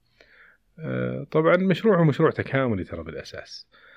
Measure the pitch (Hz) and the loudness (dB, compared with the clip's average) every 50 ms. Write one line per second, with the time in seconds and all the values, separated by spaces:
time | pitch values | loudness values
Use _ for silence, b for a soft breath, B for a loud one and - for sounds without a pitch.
0 | _ b b b b b b b b b b b b _ _ - 160 127 127 127 | _ b b b b b b b b b b b b _ _ -14 -10 -8 -6 -4
1 | 127 62 64 92 143 - - 156 160 165 170 185 190 190 180 - - 226 196 170 | -4 -4 -6 -6 -8 -2 0 2 4 4 4 4 4 2 0 2 2 2 4 4
2 | 165 151 127 - 160 131 - - - - - 135 135 123 107 92 82 - - 85 | 4 4 4 4 2 2 2 0 -4 -2 -2 -2 0 0 -2 -2 -4 -6 -8 -10
3 | 80 80 - - - - - - - - - - - _ b b b b b | -10 -10 -12 -12 -12 -14 -14 -16 -16 -16 -18 -20 -20 _ b b b b b